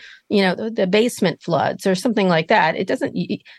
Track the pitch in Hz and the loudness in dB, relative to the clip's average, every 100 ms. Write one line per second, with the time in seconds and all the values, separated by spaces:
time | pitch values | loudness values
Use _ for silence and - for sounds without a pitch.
0 | - - - 202 185 170 220 220 185 214 | -8 -18 -2 2 2 0 -4 -2 0 2
1 | 240 - 175 - - 160 131 - 196 185 | 2 0 -2 -2 -2 0 0 -2 -2 0
2 | 254 220 185 165 165 214 160 - 185 262 | 0 0 2 2 2 2 2 0 -4 -4
3 | - - 170 - - | -4 -6 -6 -8 -10